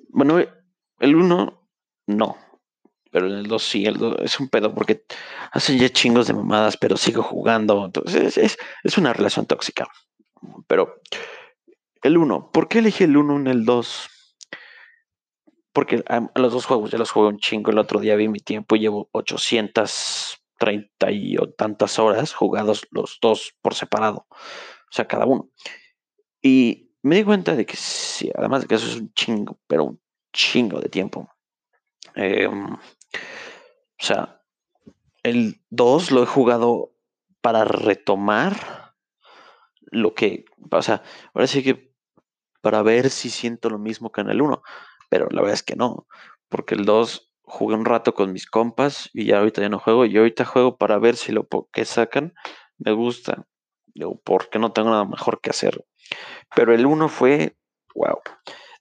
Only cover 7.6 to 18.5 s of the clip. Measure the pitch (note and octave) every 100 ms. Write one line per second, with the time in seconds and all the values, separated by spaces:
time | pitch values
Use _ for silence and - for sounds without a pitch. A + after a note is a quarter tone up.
7.6 | G#2+ G2+ F#2+ - - F#3 - - G#3+ -
8.6 | - - - - D3 A2+ G#2 - - -
9.6 | - - - - _ _ _ _ - -
10.6 | - F2+ F#2 - - - - - - _
11.6 | _ _ _ _ C3+ E3+ D3+ E2+ - -
12.6 | - A3+ A3 - F3 C#3+ D3 C#3+ C3 B2+
13.6 | A2+ B2 A2+ - - - _ _ - -
14.6 | - - - _ _ _ _ _ _ _
15.6 | _ C#3 C3 A#2 - A#2 A2+ - B2+ B2
16.6 | - B2 G#2+ A2+ A2+ A2 G#2 G#2 - A2
17.6 | G#2+ G#2+ G#2 G#2 G#2 G#2 G#2+ G2+ -